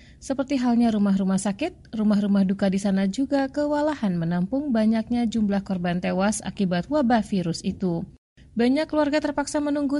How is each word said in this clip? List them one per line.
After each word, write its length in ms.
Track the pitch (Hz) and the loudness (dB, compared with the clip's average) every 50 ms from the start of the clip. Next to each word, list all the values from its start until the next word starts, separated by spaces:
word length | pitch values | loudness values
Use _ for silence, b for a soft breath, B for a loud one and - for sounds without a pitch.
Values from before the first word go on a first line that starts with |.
| B B B B | B B B B
Seperti 400 | - - 269 269 269 269 285 254 | -8 -6 -4 -4 -2 -2 -2 0
halnya 320 | 247 247 233 233 240 233 | 0 2 2 4 4 2
rumah-rumah 480 | 220 208 202 202 196 190 196 190 190 190 | 2 2 2 2 2 2 2 2 0 0
sakit, 560 | - 208 196 - 302 359 - - - - - | 0 -2 -2 -2 -4 -6 -6 -10 -14 -8 -4
rumah-rumah 480 | 214 214 214 208 202 196 196 202 196 196 | 0 2 2 2 2 2 2 4 4 4
duka 240 | 185 196 196 202 | 2 2 0 0
di 80 | 196 185 | 0 2
sana 320 | 196 - 202 190 190 196 | 0 0 0 0 2 0
juga 400 | 190 196 - 277 262 277 277 269 | 0 0 -2 -2 0 0 0 0
kewalahan 720 | 269 - 294 294 294 294 294 294 311 294 269 226 196 175 170 | -2 -2 -2 -2 0 0 0 0 0 -2 -2 -2 -2 -2 -2
menampung 560 | 165 165 175 175 180 190 262 277 302 294 226 | -2 -2 0 0 0 0 -2 -2 -2 0 0
banyaknya 480 | 220 214 220 226 226 220 - 240 240 240 | 2 2 2 2 0 0 -2 -2 0 0
jumlah 380 | 214 214 226 214 196 196 196 196 | 0 0 0 0 0 0 0 -2
korban 400 | - 190 180 175 180 175 180 185 | -2 -4 -2 -2 -2 -2 -2 -2
tewas 400 | 185 180 185 196 214 214 - - | -2 0 0 0 0 0 -2 -6
akibat 480 | 190 - - 202 175 180 175 175 - | -8 -4 -2 0 0 0 -2 -2 0
wabah 320 | 285 302 262 226 254 220 202 | 0 0 2 4 2 2 2
virus 400 | - 214 190 170 165 160 - - | 0 -2 -2 -2 -2 -4 -4 -4
itu. 400 | 196 185 - 190 180 170 170 196 - - - _ _ b b b b | -6 -4 -2 -2 -2 -2 -4 -6 -10 -14 -20 _ _ b b b b
Banyak 400 | - 220 240 247 269 302 320 311 | -2 0 2 2 2 0 0 0
keluarga 320 | 302 302 302 285 294 311 294 | 0 0 2 2 0 0 0
terpaksa 400 | 294 285 294 285 - - 302 294 | -2 -2 -4 -4 -2 -2 -2 -2
menunggu 320 | 294 285 294 285 262 285 | 0 0 0 0 0 -2